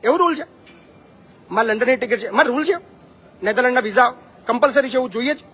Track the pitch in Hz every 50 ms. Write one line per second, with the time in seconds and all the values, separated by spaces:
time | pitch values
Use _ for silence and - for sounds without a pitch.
0 | - 214 277 359 359 339 320 302 - - - - - - - - - - - -
1 | - - - - - - - - - - 175 202 233 226 214 220 240 233 262 254
2 | 247 226 220 214 208 214 - 226 311 - 240 269 302 320 392 339 - - - -
3 | - - - _ _ - _ - - 202 214 202 247 254 247 247 233 214 196 240
4 | 247 240 - - - - - - - - 226 247 - 285 247 285 269 262 220 262
5 | 254 247 180 220 240 277 302 294 - -